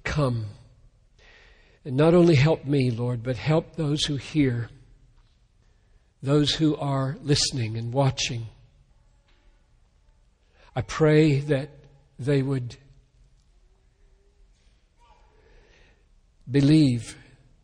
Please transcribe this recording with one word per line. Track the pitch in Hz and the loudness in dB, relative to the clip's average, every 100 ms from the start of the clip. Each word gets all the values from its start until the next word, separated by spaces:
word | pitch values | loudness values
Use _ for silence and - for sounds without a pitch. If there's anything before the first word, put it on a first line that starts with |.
come, | - 151 135 117 104 - - _ - _ _ _ - - - _ _ _ | -8 -2 -2 -2 -8 -14 -20 _ -20 _ _ _ -20 -20 -20 _ _ _
and | 147 131 | -6 2
not | 160 | 4
only | 175 170 147 | 6 6 6
help | 147 160 | 4 0
me, | 131 143 127 | 0 0 0
Lord, | 113 123 120 | -2 -4 -4
but | 120 120 | -6 -6
help | 143 156 165 | 0 0 -2
those | - 151 151 | -6 -4 -2
who | - | -4
hear, | 143 - 156 135 120 113 - - - _ _ _ _ _ _ _ _ _ _ _ _ | -6 -4 0 0 0 -8 -14 -20 -20 _ _ _ _ _ _ _ _ _ _ _ _
those | 127 151 143 | 0 2 2
who | - 156 151 | 0 0 0
are | 147 139 135 190 | -2 -2 -4 -4
listening | 147 143 - 135 113 113 | -2 0 0 -4 -6 -6
and | 117 | -6
watching. | 127 135 123 - 117 110 - - _ _ _ _ _ _ _ _ _ _ _ _ _ _ _ _ _ _ _ _ | 0 0 0 -6 -8 -12 -18 -20 _ _ _ _ _ _ _ _ _ _ _ _ _ _ _ _ _ _ _ _
I | 131 | -10
pray | - - 151 151 156 135 | -8 0 2 4 4 2
that | 143 135 143 - - _ _ - | 0 -4 -4 -16 -20 _ _ -10
they | 131 143 | -2 -2
would | 131 135 120 - _ _ _ _ _ _ _ _ _ _ _ _ _ _ _ _ _ _ _ _ _ _ 466 466 _ 440 440 440 _ _ _ _ _ _ _ _ - | -2 -4 -8 -14 _ _ _ _ _ _ _ _ _ _ _ _ _ _ _ _ _ _ _ _ _ _ _ _ _ _ _ -20 _ _ _ _ _ _ _ _ -4
believe, | 131 139 156 143 120 - - - _ _ _ | 0 4 4 4 0 -6 -20 -20 _ _ _